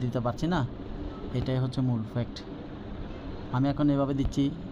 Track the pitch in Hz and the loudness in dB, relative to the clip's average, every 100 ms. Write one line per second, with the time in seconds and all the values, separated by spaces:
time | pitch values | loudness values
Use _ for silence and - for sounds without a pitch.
0 | 120 127 120 - 156 180 123 - - - | 0 2 0 0 2 2 0 -4 -8 -6
1 | - - - 127 131 131 127 135 127 120 | -6 -6 -4 -2 0 2 2 2 2 2
2 | 110 120 117 - - - - - - - | 0 -2 -4 -6 -10 -10 -10 -10 -8 -8
3 | - - - - - 127 139 139 147 139 | -8 -8 -8 -8 -2 2 2 6 4 6
4 | 139 139 131 - 139 - - | 4 2 2 2 2 0 -6